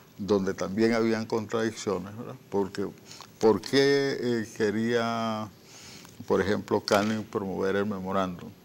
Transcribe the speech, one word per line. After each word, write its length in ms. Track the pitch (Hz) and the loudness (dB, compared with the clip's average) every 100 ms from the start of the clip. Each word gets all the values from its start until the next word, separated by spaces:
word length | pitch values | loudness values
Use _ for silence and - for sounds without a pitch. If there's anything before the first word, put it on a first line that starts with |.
| - - | -20 -6
donde 360 | 98 101 95 | 2 2 2
también 400 | 92 90 98 113 | -2 -2 2 4
habían 320 | 117 113 110 110 | 4 2 0 -2
contradicciones, 880 | 113 104 117 113 110 - 92 95 107 | -4 -2 -2 -2 -2 -4 -4 -4 -12
¿verdad? 180 | 123 131 - | -14 -14 -4
Porque, 380 | 101 95 - 92 - - - - - | -2 -2 -4 -8 -8 -20 -20 -16 4
¿por 200 | 110 98 | 6 6
qué, 580 | - 135 139 139 139 131 | 4 4 4 4 2 -2
eh, 300 | 123 120 107 - | -2 -2 -4 -2
quería, 920 | 107 104 113 117 117 117 113 107 107 - - - - - - - - | 0 0 0 0 0 -2 -2 -4 -8 -14 -20 -20 -20 -20 -20 -10 0
por 140 | 98 | 2
ejemplo, 400 | 92 104 98 107 | 2 0 0 -2
Canning 420 | - 104 107 110 | 2 2 2 -2
promover 520 | 98 110 95 92 95 98 | -4 -6 -4 -2 0 0
el 100 | 104 | -2
memorándum? 640 | 98 92 95 92 87 - - | -4 -2 -2 -2 -4 -14 -18